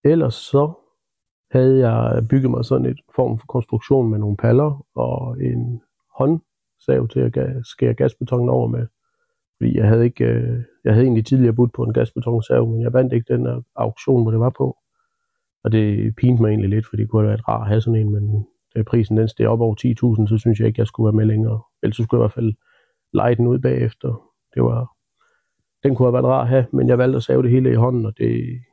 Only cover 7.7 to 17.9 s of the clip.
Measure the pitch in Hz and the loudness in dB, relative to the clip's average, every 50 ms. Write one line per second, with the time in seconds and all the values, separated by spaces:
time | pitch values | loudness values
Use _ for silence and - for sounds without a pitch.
7.7 | - - 127 120 117 - 135 127 - _ 123 - 127 123 120 123 127 127 123 117 | -6 -4 -2 -2 0 0 -2 -2 -2 _ -6 -4 -2 -2 0 0 0 0 -2 -2
8.7 | 117 120 120 - _ _ _ _ _ _ _ _ _ _ _ _ _ _ 120 120 | -4 -6 -6 -8 _ _ _ _ _ _ _ _ _ _ _ _ _ _ -4 -2
9.7 | - - 110 107 113 117 117 120 - - 120 117 117 117 117 120 117 120 117 _ | 0 2 2 2 4 4 2 0 0 -2 -2 0 0 -2 -2 -4 -4 -6 -8 _
10.7 | _ _ _ - 107 113 127 131 120 113 110 - 139 131 123 117 110 117 123 117 | _ _ _ 2 2 4 4 4 2 0 0 0 2 2 4 2 4 2 0 0
11.7 | - - 120 113 113 123 117 113 _ 123 123 117 117 113 110 - 127 123 117 113 | 0 -4 -4 -2 0 -2 -2 -2 _ -8 -6 -2 -2 -4 -2 0 0 2 2 0
12.7 | 113 117 117 117 123 127 131 127 120 117 117 - 123 123 123 123 123 123 120 _ | -2 -2 -4 0 0 0 0 0 -2 -4 -2 -2 -2 -2 -2 -4 -6 -6 -10 _
13.7 | _ 123 120 117 113 - - - 135 123 113 113 113 113 117 131 - - - 131 | _ -6 -6 -6 -6 -6 -2 0 2 2 2 2 0 0 0 -2 0 -2 -4 -4
14.7 | - _ _ _ _ _ _ _ _ _ _ _ _ _ _ _ _ _ - 113 | -4 _ _ _ _ _ _ _ _ _ _ _ _ _ _ _ _ _ -4 0
15.7 | 110 110 107 104 104 104 107 110 110 - - 123 123 113 113 107 107 107 101 98 | 0 2 2 0 0 -2 -2 -4 -2 0 2 2 2 2 2 2 2 0 0 0
16.7 | 104 110 110 - - 107 107 107 - 110 107 104 107 110 - - 110 113 110 104 | 0 -2 -2 -4 -4 -6 -4 0 0 0 2 2 0 -2 -4 -4 -4 -4 -2 0
17.7 | 104 110 107 117 | 0 0 0 0